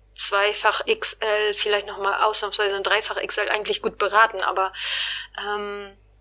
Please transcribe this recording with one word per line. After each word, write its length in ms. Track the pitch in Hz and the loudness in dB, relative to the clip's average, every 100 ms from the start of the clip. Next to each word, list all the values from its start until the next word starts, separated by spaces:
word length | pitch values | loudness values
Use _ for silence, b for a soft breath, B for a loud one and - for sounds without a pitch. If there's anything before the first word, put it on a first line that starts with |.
| _ - | _ -2
zweifach 640 | - 202 202 208 220 202 - | 0 2 0 2 0 2 0
X 280 | 220 - - | 0 0 0
L, 340 | 220 208 208 | 0 0 0
vielleicht 320 | 208 214 208 202 | -2 0 0 -2
nochmal 360 | 196 196 - | -4 -2 2
ausnahmsweise 520 | 214 214 202 202 202 196 | 2 2 0 0 0 0
ein 80 | |
dreifach 340 | 190 202 214 202 | 2 2 0 -4
X 200 | - - | -2 0
L 120 | 208 | 2
eigentlich 320 | 214 208 202 | 0 0 -2
gut 140 | 214 - | -4 -2
beraten, 420 | 202 202 220 190 | 2 4 4 2
aber, 320 | 160 190 190 - B B B B B - 202 | -2 0 -2 -4 B B B B B -10 -6
ähm, 460 | 208 208 202 196 - _ _ | -4 -4 -8 -12 -18 _ _